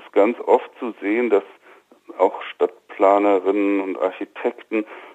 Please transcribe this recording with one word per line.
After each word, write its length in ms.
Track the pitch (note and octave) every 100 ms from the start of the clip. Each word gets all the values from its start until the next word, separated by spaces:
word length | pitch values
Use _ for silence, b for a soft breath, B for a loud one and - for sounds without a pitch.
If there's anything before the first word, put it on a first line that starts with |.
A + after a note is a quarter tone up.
ist 120 | -
ganz 260 | - G#2+ A#2+
oft 300 | - A#2+ - -
zu 160 | B2 -
sehen, 300 | G2 A2+ A#2+
dass 140 | G2 - - b b b _ _ -
auch 220 | G2 -
Stadtplanerinnen 1400 | - - - - _ - G2 G2+ G2+ G2 F#2 G2+ G2+ G2+
und 200 | F#2+ -
Architekten, 840 | F#2+ - G2 - B2 - - A2 G#2+ B B